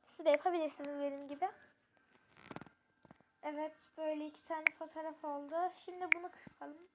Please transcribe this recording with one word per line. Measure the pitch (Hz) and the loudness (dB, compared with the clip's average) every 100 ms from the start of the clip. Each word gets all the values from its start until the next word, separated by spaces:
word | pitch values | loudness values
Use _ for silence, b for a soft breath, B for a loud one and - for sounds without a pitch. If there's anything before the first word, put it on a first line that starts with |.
Siz | - - 320 | -14 4 8
de | |
yapabilirsiniz | 294 370 349 311 - 285 285 | 8 8 4 2 -2 -4 0
benim | 285 277 285 | -2 -2 -8
gibi. | 285 381 - - - _ _ _ - _ - - - - _ _ _ - - - _ | -2 -2 -2 -20 -20 _ _ _ -20 _ -20 -14 -12 -14 _ _ _ -20 -20 -20 _
Evet, | 294 294 311 311 - - | -4 -2 -2 -4 -16 -2
böyle | 311 302 302 | 0 2 -2
iki | 294 | -6
tane | - 320 311 - | -4 2 2 2
fotoğraf | 320 320 311 311 | -8 -4 -6 -4
oldu. | 302 285 285 320 359 | -4 -4 -2 0 0
Şimdi | - - 359 359 | -2 -10 -6 0
bunu | 349 349 | 0 -2
kırpalım. | - - - 285 302 359 | -12 -20 -14 -14 -14 -20